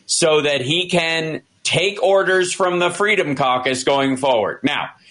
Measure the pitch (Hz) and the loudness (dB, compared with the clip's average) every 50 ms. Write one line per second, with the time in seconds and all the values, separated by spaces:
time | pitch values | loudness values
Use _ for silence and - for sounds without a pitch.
0 | _ - - - 170 156 156 151 143 147 143 139 127 127 160 175 180 175 180 175 | _ -6 -2 0 2 2 2 2 2 2 0 -2 -2 -2 -2 -2 -2 0 0 0
1 | 165 165 160 165 160 156 151 135 - _ _ _ - - 143 160 175 202 202 - | 0 0 -2 -2 -4 -4 -6 -10 -12 _ _ _ -6 -4 -2 0 0 0 -2 0
2 | - 190 196 196 190 180 185 185 180 180 - - 190 180 175 175 180 175 175 - | 0 2 4 4 4 2 2 2 2 0 0 -2 0 0 0 0 0 0 -2 0
3 | 202 208 214 190 170 151 139 127 143 131 127 127 127 135 131 127 - 151 139 139 | 0 0 2 0 0 -2 0 0 0 0 0 0 0 -2 -4 -2 0 0 2 2
4 | 135 135 131 127 135 139 127 110 101 87 - - - 143 147 113 80 - - _ | 2 0 -2 0 0 0 2 2 0 -2 -4 -2 -4 -2 -2 -2 -6 -8 -10 _
5 | _ - | _ -20